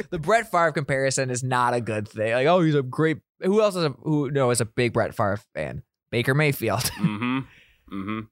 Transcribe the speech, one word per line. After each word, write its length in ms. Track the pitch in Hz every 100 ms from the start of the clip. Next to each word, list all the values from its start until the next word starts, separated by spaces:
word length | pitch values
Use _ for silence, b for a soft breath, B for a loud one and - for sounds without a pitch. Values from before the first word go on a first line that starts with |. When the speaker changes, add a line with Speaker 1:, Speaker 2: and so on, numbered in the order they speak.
| -
Speaker 1:
the 100 | 175
Brett 300 | 151 226 220
Favre 200 | 175 165
comparison 580 | 156 139 135 135 131 131
is 140 | 123
not 300 | 127 127 123
a 80 | 123
good 260 | 113 107 104
thing. 260 | 107 110
Like, 140 | 120 135
oh, 140 | 185
he's 140 | 160 147
a 60 |
great, 360 | 127 127 160 156 _ -
who 200 | 190 208
else 140 | 208 185
is 80 |
a, 60 | 156 -
who, 280 | - 151 139
no, 180 | 139 127
is 100 | 120
a 40 | 113
big 280 | - 120
Brett 200 | 117 92 -
Favre 240 | 104 104 -
fan? 300 | 76 76 60 - _ -
Baker 220 | 117 120
Mayfield. 560 | 135 151 135 110 101 - -
<laughs> 40 |
Speaker 2:
Mm-hmm. 400 | 185 104 123 131 127 b b b -
Mm-hmm. 260 | 98 98 110 110